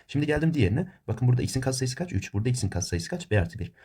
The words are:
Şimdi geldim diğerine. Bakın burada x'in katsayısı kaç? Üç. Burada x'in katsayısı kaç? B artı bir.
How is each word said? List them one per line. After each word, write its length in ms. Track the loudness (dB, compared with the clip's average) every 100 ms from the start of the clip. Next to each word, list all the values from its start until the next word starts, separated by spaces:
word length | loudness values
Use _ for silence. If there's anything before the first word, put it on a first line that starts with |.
| _
Şimdi 180 | -2 0
geldim 280 | 2 2
diğerine. 320 | 4 2 2 -2 -8 -8
Bakın 200 | 0 4
burada 140 | 4
x'in 180 | 2 -2
katsayısı 360 | -2 -2 -2 -4
kaç? 160 | -2
Üç. 220 | -2 -2
Burada 140 | -2 0
x'in 200 | 0 -2
katsayısı 420 | -2 -2 -4 -4
kaç? 200 | -8 0
B 100 | 0
artı 180 | 0 -4
bir. 140 | -10 -12